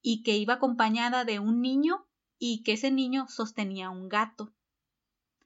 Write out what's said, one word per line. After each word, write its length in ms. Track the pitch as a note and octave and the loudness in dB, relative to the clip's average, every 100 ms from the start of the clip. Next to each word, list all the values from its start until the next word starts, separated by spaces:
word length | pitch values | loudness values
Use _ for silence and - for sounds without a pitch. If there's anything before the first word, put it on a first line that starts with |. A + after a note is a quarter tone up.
y 220 | - A3 | -2 0
que 140 | A3+ G#3 | 2 2
iba 180 | G#3+ | 2
acompañada 680 | B3 C4 A#3+ A3 A3+ A#3+ B3+ | 2 2 2 2 2 0 0
de 160 | A#3+ G#3 | 0 0
un 200 | G#3 A#3 | 2 2
niño, 460 | B3+ C4+ D4+ F#4+ - _ _ _ | 2 2 2 0 -6 _ _ _
y 240 | A#3+ A3+ | -4 -2
que 100 | A3+ | 0
ese 160 | G#3+ C4+ | 0 2
niño 360 | C4 B3+ C4 C4 | 2 2 -2 -4
sostenía 640 | - A3 A3+ G3+ F#3+ F#3 | -6 -6 -4 -6 -6 -8
un 180 | F#3 F#3+ | -10 -4
gato. 460 | G#3 A3 - G#3+ _ _ _ _ _ _ _ _ _ | -2 -2 -6 -16 _ _ _ _ _ _ _ _ _